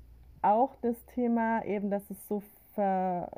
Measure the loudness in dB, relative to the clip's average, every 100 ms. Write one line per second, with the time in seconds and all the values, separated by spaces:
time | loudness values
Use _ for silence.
0 | -20 -20 -20 -2 2 4 2 0 -4 -4
1 | -6 -2 0 2 2 0 -2 -4 -2 -2
2 | -4 -14 -6 -6 -6 -18 -12 -2 0 2
3 | 0 -2 -6